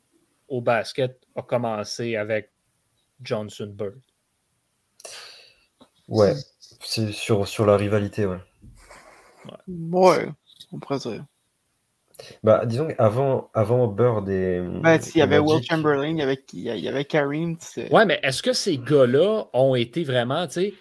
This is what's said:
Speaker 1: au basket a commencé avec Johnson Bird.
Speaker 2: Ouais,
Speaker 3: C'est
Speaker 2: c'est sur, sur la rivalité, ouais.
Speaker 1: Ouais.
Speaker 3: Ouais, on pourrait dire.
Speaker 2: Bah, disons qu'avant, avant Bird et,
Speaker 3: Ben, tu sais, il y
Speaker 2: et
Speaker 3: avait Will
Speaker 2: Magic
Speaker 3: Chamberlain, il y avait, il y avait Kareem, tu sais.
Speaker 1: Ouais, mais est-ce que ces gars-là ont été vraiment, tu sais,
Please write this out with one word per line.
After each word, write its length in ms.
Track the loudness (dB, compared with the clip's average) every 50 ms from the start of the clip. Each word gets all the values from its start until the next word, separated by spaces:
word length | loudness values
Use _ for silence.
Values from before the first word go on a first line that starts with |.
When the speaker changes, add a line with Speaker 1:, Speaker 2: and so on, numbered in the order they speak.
| _ _ _ _ _ _ _ _ _
Speaker 1:
au 140 | -10 -8 -4
basket 600 | 0 0 0 0 -2 -4 -4 -4 -4 -4 -4 _ _ _ -14
a 80 | -14
commencé 720 | -6 -4 -4 -2 -2 -4 -4 -6 -8 -8 -8 -8 -6 -4 -4
avec 380 | -4 -2 -2 -4 -4 -6 _ _ _ _ _ _ _ _ _ _ _ _ _ _ -18
Johnson 520 | -10 -6 -6 -6 -6 -8 -12 -12 -14 -12 -10
Bird. 240 | -10 -10 -10 -10 -14 _ _ _ _ _ _ _ _ _ _ _ _ _ _ _ _ _ _ _ -20 -20 -18 -18 -18 -20 -20 -20 -20 -20 _ _ _ _ _ _ _ _ _ _ _ _
Speaker 2:
Ouais, 280 | -2 2 4 4 4 2 0 -6 -14 _ _
Speaker 3:
C'est 160 | -20 -20 -20 -16
Speaker 2:
c'est 320 | -10 -6 -4 -4 -4 -4
sur, 360 | -4 -4 -2 0 0 0 0 -2
sur 180 | -2 2 4
la 100 | 4 4
rivalité, 480 | 4 2 0 0 -2 -2 -2 -4 -2 -2
ouais. 140 | -2 -4 -6 -10 _ _ _ -20 -20 -20 -20 -20 -20 -20 -20 -20 -20 -20 -20 _ _ _ _ -20
Speaker 1:
Ouais. 120 | -20 -20 -18 _ -14 -12 -10 -6 -2
Speaker 3:
Ouais, 380 | 2 6 6 6 6 6 2 -4 -8 -12 _ _ _ -20 -20 _
on 80 | -16 -14
pourrait 200 | -8 -6 -6 -6
dire. 260 | -4 -6 -10 -10 -12 -16 _ _ _ _ _ _ _ _ _ _ _ _ _ _ _ _ -20 -20 -20 -20 -12 0 4
Speaker 2:
Bah, 220 | 4 4 4 4
disons 200 | 0 -2 -4 -4
qu'avant, 640 | -4 0 2 2 2 2 2 0 0 0 -2 -4 -4
avant 360 | -2 -2 0 2 2 2 2 2
Bird 400 | 2 2 2 2 2 0 -2 -2
et, 320 | 0 0 0 0 -2 -2
Speaker 3:
Ben, 380 | -4 -6 -4 0 4 4 4 4
tu 80 | 2
sais, 40 | 0 2
il 20 | 2
y 20 |
Speaker 2:
et 20 |
Speaker 3:
avait 180 | 4 4 4 4
Will 160 | 4 4 2
Speaker 2:
Magic 160 | 2 0 0
Speaker 3:
Chamberlain, 380 | -2 0 2 2 0 0 0 -2
il 80 | -2 -2
y 40 |
avait, 220 | -2 -2 -2 -4 -8 -12
il 80 | -12 -10
y 280 | -8 -6 -6 -6 -6 -4
avait 160 | -4 -4 -4
Kareem, 540 | -2 0 0 0 0 -2 -4 -4 -6 -6 -8
tu 80 | -12
sais. 260 | -14 -12 -10 -2 2
Speaker 1:
Ouais, 140 | 4 4 4
mais 140 | 4 2 0
est-ce 220 | -2 -2 -4 -2 -2
que 80 | -2
ces 260 | -2 -2 -2 -2 -2 -2
gars-là 680 | 0 2 4 6 6 6 6 4 4 2 2 -2 -4 -2
ont 220 | 0 2 2 4 2
été 300 | 2 0 -2 -4 -6 -4
vraiment, 420 | -2 0 0 0 0 -2 -4 -4
tu 60 | -4
sais, 220 | -4 -4 -4 -4 -6 -10